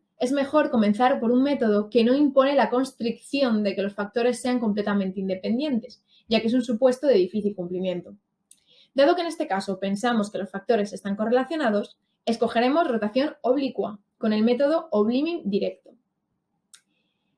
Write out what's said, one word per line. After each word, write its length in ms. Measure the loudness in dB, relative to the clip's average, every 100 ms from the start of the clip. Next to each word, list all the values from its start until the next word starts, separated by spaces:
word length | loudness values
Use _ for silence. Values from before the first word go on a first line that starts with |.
| _ _
es 140 | -2
mejor 400 | -2 0 0 2
comenzar 480 | 2 2 2 2 2
por 120 | 2
un 120 | 2
método 480 | 2 2 2 0 0
que 120 | 2
no 120 | 4 4
impone 400 | 4 4 4 2
la 160 | 2
constricción 920 | 0 -4 -4 -6 -6 -6 -2 0 2
de 120 | 0 -2
que 60 |
los 100 | -4
factores 480 | -6 -6 -2 -2 -2
sean 180 | -2 -2
completamente 600 | -2 -2 0 0 -2 -4
independientes, 840 | -4 -4 -2 -2 -2 -4 -6 -16 _ _ -2
ya 140 | 0
que 60 | 2
es 60 |
un 100 | 0
supuesto 420 | 0 2 2 2 2
de 80 | 4
difícil 400 | 2 -2 -4 -4
cumplimiento. 600 | -6 -4 -4 -6 -10 -20 _ _ _ -20 _ _ _
Dado 220 | 2 4 2
que 60 |
en 60 | -2
este 200 | -6 -4
caso 320 | -4 -4 -6
pensamos 520 | -4 -2 0 0 -2
que 60 | -6
los 120 | -8
factores 440 | -8 0 0 0
están 220 | -6 -6 -4
correlacionados, 840 | 0 0 0 -2 0 0 -4 _ _ _ -4
escogeremos 640 | -2 0 2 2 2 2
rotación 480 | 0 -2 -2 -2 -2
oblicua, 580 | 0 0 0 -4 -6 -8 _ _
con 120 | -2
el 100 | 2
método 440 | 2 2 2 0 0
obliming 580 | 0 2 0 -2 -4 -4
directo. 400 | -2 -4 -6 _ _ _ _ _ _ _ _ _ -20 _ _ _ _ _